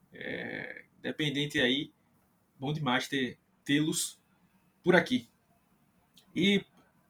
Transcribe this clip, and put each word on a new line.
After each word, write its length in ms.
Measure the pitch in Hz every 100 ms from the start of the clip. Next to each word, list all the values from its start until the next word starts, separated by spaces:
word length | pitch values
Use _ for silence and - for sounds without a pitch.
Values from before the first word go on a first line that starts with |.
| _
É, 720 | - - 123 117 107 95 - - _
independente 600 | 123 127 151 135 147 151
aí, 340 | 123 139 156 _ _ _ _ _ _ -
bom 140 | 135
demais 360 | 156 135 127 -
ter, 300 | 135 123 - _ _
tê-los 560 | - 143 156 165 - - _ _ _ _ _ _
por 120 | 180
aqui. 340 | 175 - 123 - _ _ _ _ _ _ _ _ _ _
E 300 | - 190 196 - _ _ _ _